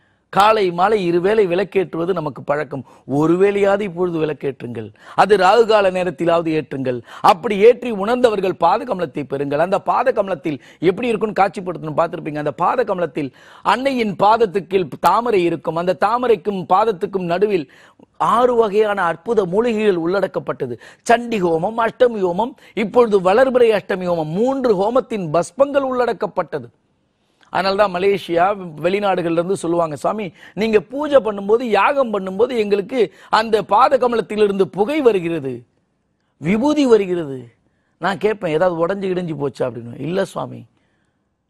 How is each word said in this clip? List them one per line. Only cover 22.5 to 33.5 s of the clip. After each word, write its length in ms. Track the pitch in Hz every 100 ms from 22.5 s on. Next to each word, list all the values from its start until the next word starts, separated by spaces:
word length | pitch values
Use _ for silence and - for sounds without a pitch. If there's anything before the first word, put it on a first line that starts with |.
| - -
இப்பொழுது 460 | - 208 240 233 196
வளர்பிறை 480 | 185 214 262 247 233
அஷ்டமி 360 | 202 - 196 180
ஹோமம், 280 | 170 151 175
மூன்று 340 | 247 269 247 185
ஹோமத்தின் 520 | 202 254 254 220 165
பஸ்பங்கள் 600 | 160 170 - 277 277 269
உள்ளடக்கப்பட்டது. 800 | 247 240 180 208 - 160 151 117 _ _ _ _ _ _ _ _
அதனால்தான் 380 | - 190 196 208 175
மலேசியா, 500 | 196 202 - 170 185 208 180 151
வெளிநாடுகள்ல 580 | 170 196 202 180 170 165
இருந்து 160 | 175 196
சொல்லுவாங்க, 400 | 165 170 165 143
"சாமி, 300 | 170 208 196 - -
நீங்க 240 | 175 220 208
பூஜை 400 | - 269 294 277
பண்ணும்போது, 440 | 214 202 202 233
யாகம் 500 | 247 196 226 285 247
பண்ணும்போது 400 | 208 190 190 247 240
எங்களுக்கு 420 | 208 202 196 254 190 - -
அந்த 260 | 208 226